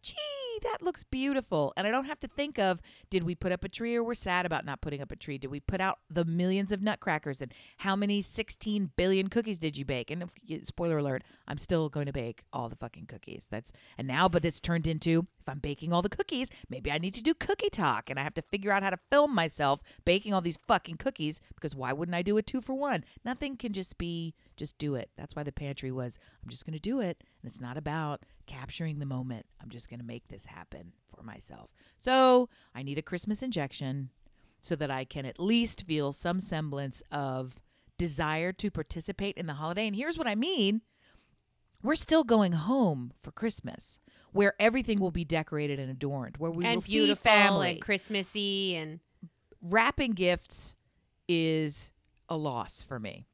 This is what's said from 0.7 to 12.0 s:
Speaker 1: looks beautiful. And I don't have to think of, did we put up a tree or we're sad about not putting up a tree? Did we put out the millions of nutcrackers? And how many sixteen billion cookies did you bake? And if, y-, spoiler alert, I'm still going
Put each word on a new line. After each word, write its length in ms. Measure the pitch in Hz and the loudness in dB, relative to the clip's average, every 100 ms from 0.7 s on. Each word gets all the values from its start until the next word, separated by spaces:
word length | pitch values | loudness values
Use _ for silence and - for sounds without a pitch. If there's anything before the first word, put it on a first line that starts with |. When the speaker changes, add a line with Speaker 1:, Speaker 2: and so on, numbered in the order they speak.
| 440 | -2
Speaker 1:
looks 200 | 349 - | -4 -4
beautiful. 680 | - 262 269 269 - 165 139 - | -6 -2 2 0 0 0 0 0
And 100 | 202 | 0
I 40 | |
don't 160 | 247 277 | 0 -2
have 120 | 302 | -6
to 80 | - | -8
think 320 | - 285 269 | -4 -4 2
of, 220 | 196 180 - - - | 2 2 -4 -20 -2
did 140 | 190 | 0
we 120 | 170 175 | 0 -2
put 180 | 185 | -2
up 100 | 180 | -2
a 60 | - | -4
tree 260 | - 233 233 | -6 -2 0
or 80 | |
we're 100 | 233 240 | 0 -2
sad 300 | 190 180 180 | 0 0 2
about 200 | 160 - | -2 -4
not 160 | 139 | -8
putting 200 | 160 143 | -6 -6
up 80 | 139 | -8
a 60 | - | -10
tree? 220 | - 139 | -8 -8
Did 100 | 135 | -6
we 120 | 143 | -6
put 180 | - 190 | -4 0
out 200 | 190 - _ | 0 -2 _
the 160 | 165 165 | 0 2
millions 480 | 165 180 190 196 | 2 4 2 2
of 80 | 202 | 0
nutcrackers? 600 | 208 208 - 156 151 135 | 0 0 0 -2 -2 -6
And 120 | 131 - - _ | -8 -12 -20 _
how 180 | 196 196 | 0 2
many 240 | 202 202 | 2 2
sixteen 720 | 190 - 214 - 214 208 180 - | 0 -4 -4 -4 -2 0 0 2
billion 320 | 180 190 190 | 6 6 4
cookies 300 | 233 220 185 | 0 0 -2
did 180 | 160 143 | -2 -4
you 80 | 135 | -2
bake? 260 | 131 117 | -2 -2
And 120 | 160 | -6
if, 100 | 175 - - | -8 -12 -10
y-, 140 | 156 | -8
spoiler 340 | - - 170 156 | -8 -4 0 2
alert, 260 | 143 131 - - - | 2 -2 -6 -20 -10
I'm 100 | 143 | -10
still 300 | - 170 156 | 0 2 2
going 200 | 147 | -2